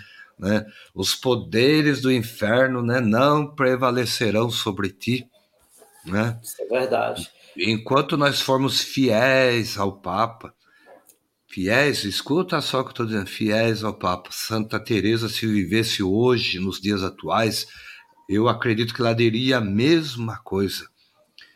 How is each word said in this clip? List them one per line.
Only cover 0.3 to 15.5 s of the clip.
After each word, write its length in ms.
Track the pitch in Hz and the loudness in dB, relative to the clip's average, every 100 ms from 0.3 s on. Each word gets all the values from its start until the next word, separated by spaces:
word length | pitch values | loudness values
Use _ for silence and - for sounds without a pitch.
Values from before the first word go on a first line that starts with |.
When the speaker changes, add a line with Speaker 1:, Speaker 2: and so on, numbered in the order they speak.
| - | -6
Speaker 1:
né? 260 | 95 107 104 - - | -2 0 -2 -14 -16
"Os 200 | - 95 | -6 -4
poderes 840 | - 131 120 113 110 131 156 151 131 | -2 0 0 0 2 4 4 2 2
do 100 | 131 | 0
inferno, 720 | 127 113 - 104 123 131 127 | 0 -2 -4 0 2 2 0
né, 160 | 117 127 | 0 2
não 540 | 110 110 143 151 147 | 2 4 4 2 0
prevalecerão 960 | - 127 127 127 123 110 - 110 104 117 | 0 2 2 2 0 -2 0 0 2 0
sobre 380 | 113 110 101 98 | -2 -4 -2 -6
ti", 380 | - - 123 - _ _ _ _ - - - | -4 -4 -4 -6 _ _ _ _ -20 -20 -18
né? 340 | - 101 117 117 | -4 -2 -2 -4
Speaker 2:
Isso 200 | - - | -12 -12
é 40 | 110 | -4
verdade. 640 | 123 131 113 113 - 85 _ - 76 | -2 0 0 -2 -4 -10 _ -20 -4
Speaker 1:
Enquanto 580 | 98 110 113 135 147 151 | -2 -2 2 0 2 2
nós 240 | 143 135 | 2 0
formos 400 | - 131 131 113 | 0 2 2 0
fiéis 960 | - - 127 107 131 131 127 120 104 101 | -2 0 2 4 4 4 4 2 -2 -2
ao 200 | 98 95 | -4 -4
Papa, 540 | 90 95 113 - 85 - _ _ - - - _ _ _ _ | -4 -2 -2 -4 -18 -20 _ _ -20 -20 -20 _ _ _ _
fiéis, 580 | - 92 120 143 117 | -6 0 2 2 0
escuta 560 | 104 - - 160 185 160 | -4 -6 -2 -2 0 -2
só 180 | - 131 | -2 -4
o 40 | |
que 60 | 131 | -4
eu 40 | |
tô 100 | - 113 | -6 -4
dizendo, 200 | 107 95 | -4 -6
fiéis 580 | - 107 107 113 104 | -2 0 2 2 0
ao 80 | 107 | -4
Papa. 360 | - 92 90 - | -4 -2 -4 -6
Santa 480 | - - 110 107 104 | -10 -6 -4 -4 -6
Teresa, 480 | - 110 101 113 113 | -2 0 2 0 -2
se 180 | - | -4
vivesse 560 | 113 | 0